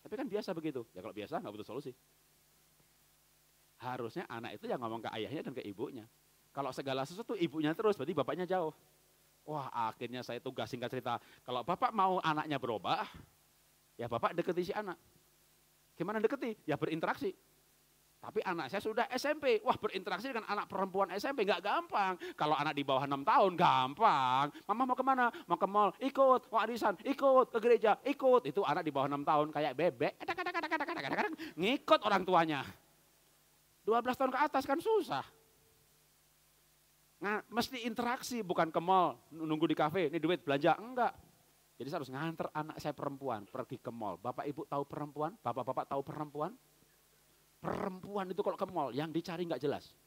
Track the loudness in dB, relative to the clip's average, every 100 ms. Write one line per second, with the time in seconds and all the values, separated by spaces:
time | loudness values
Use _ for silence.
0 | -10 -8 -4 -4 -4 -4 -4 -6 -10 -12
1 | -12 -10 -6 -6 -6 -10 -10 -10 -10 -16
2 | _ _ _ _ _ _ _ _ _ _
3 | _ _ _ _ _ _ _ _ -8 -6
4 | -6 -8 -10 -10 -10 -10 -6 -4 -4 -6
5 | -6 -6 -6 -6 -8 -8 -10 -8 -8 -10
6 | -18 _ _ _ _ -8 -6 -6 -4 -4
7 | -4 -8 -8 -2 -2 0 -2 2 2 2
8 | -2 -2 -2 -2 -2 0 -2 -6 _ _
9 | _ _ _ _ -8 -8 -6 -2 -4 -4
10 | -8 -8 -8 -8 -8 -6 -6 -4 -4 -4
11 | -4 -4 -6 -20 -6 -6 -2 0 0 2
12 | 2 2 0 -2 -2 -2 -2 -2 0 -2
13 | -2 -10 -20 _ _ _ _ _ _ -10
14 | -4 0 0 0 -2 -2 -2 -4 -6 -12
15 | _ _ _ _ _ _ _ _ _ _
16 | -4 2 2 2 -4 -6 -2 0 0 0
17 | -2 -2 -4 -6 _ _ _ _ _ _
18 | _ _ -6 -4 -2 -4 -4 -4 -4 -2
19 | -2 -2 -2 0 2 2 2 -2 -2 -4
20 | -4 -6 -4 -6 -4 -4 -4 -2 -2 0
21 | 0 0 -4 0 2 2 2 -2 0 0
22 | 0 -2 -8 -2 2 2 2 0 2 2
23 | 2 0 4 6 6 6 6 6 2 4
24 | 4 6 4 4 2 -2 -4 0 2 2
25 | 4 4 2 0 -2 0 2 4 2 2
26 | -2 4 6 6 4 0 0 2 0 0
27 | -2 2 6 6 6 2 4 6 6 4
28 | 0 2 6 6 4 0 2 2 0 0
29 | 0 0 2 4 4 0 -2 2 0 2
30 | -2 -2 -6 -4 -4 -4 -2 -2 -2 -4
31 | -4 0 -2 -2 -10 -2 0 0 4 4
32 | 4 2 4 4 4 0 -4 -14 _ _
33 | _ _ _ _ _ _ _ _ 2 2
34 | 2 0 0 2 2 2 0 -2 2 2
35 | 2 -4 -4 _ _ _ _ _ _ _
36 | _ _ _ _ _ _ _ _ _ _
37 | _ _ -4 -4 -2 -4 -2 -4 -6 -2
38 | -2 -4 -4 -6 -2 0 2 2 4 4
39 | 4 0 _ -8 -2 2 2 4 2 2
40 | 0 2 2 0 2 4 4 2 -2 0
41 | 0 0 -20 _ _ _ _ _ -6 -6
42 | -6 -4 -4 -4 -6 -4 -6 -6 -6 -4
43 | -6 -6 -4 -6 -6 -10 -8 -8 -8 -6
44 | -6 -6 -6 -6 -8 -8 -6 -6 -4 -8
45 | -10 -6 -6 -4 -6 -4 -4 -4 -4 -4
46 | -4 -8 -8 -6 -6 -8 _ _ _ _
47 | _ _ _ _ _ _ -6 -4 -4 -6
48 | -8 -6 -4 -2 -2 -2 -4 -2 -2 -2
49 | -2 -4 -4 -6 -4 0 0 -2 -8 _